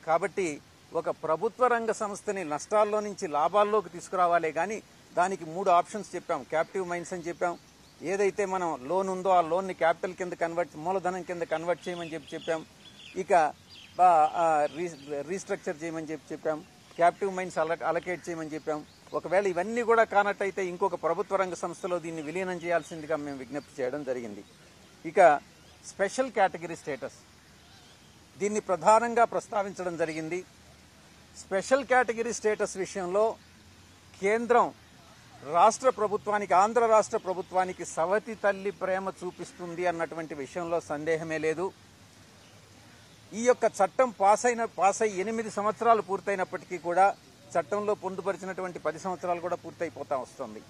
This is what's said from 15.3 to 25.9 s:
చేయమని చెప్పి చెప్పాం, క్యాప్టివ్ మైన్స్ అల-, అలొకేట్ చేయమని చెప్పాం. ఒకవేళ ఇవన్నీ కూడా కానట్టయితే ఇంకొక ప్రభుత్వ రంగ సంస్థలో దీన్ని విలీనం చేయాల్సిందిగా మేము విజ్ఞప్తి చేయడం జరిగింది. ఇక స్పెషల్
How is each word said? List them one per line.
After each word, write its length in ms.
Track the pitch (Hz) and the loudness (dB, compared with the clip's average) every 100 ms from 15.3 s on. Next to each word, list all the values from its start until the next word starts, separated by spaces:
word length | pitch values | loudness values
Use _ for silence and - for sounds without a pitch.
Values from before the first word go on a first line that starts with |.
| 185 - 190 - 156 | -8 -6 -6 -6 -6
చేయమని 220 | 165 160 151 | -6 -8 -8
చెప్పి 280 | 156 - | -10 -10
చెప్పాం, 320 | 151 160 156 180 - - - | -6 -4 -4 -8 -20 -20 4
క్యాప్టివ్ 400 | 170 170 196 185 | 4 4 -4 -4
మైన్స్ 220 | 185 165 | -6 -2
అల-, 260 | 160 165 | -2 0
అలొకేట్ 460 | 127 165 175 175 - | 0 -2 -2 -8 -6
చేయమని 200 | 165 156 | -8 -8
చెప్పాం. 360 | 147 160 151 147 - - | -8 -6 -6 -8 -20 -8
ఒకవేళ 340 | - 160 180 202 | -8 0 2 2
ఇవన్నీ 340 | 170 190 233 | -2 -2 -2
కూడా 220 | 220 226 | 2 4
కానట్టయితే 600 | 220 196 202 196 196 190 185 | 4 4 2 0 -4 -4 -6
ఇంకొక 380 | 175 196 170 | -2 -2 0
ప్రభుత్వ 320 | 160 165 190 190 | -2 -2 -2 0
రంగ 180 | 190 | -2
సంస్థలో 460 | 170 180 165 190 175 | -4 -8 -6 -4 -4
దీన్ని 220 | 165 165 | -6 -10
విలీనం 360 | 147 170 185 175 | -6 -4 -4 -4
చేయాల్సిందిగా 580 | 170 170 156 170 151 156 | 0 -2 -2 -12 -6 -4
మేము 220 | 147 139 | -4 -10
విజ్ఞప్తి 440 | 127 143 - - | -8 -10 -10 -6
చేయడం 220 | 127 143 | -4 -4
జరిగింది. 400 | 135 127 117 101 - - - - - - 165 | -4 -6 -6 -12 -16 -20 -20 -20 -20 -14 -4
ఇక 340 | 180 175 147 - - - - | 8 8 8 0 -20 -20 -20
స్పెషల్ 440 | - | -20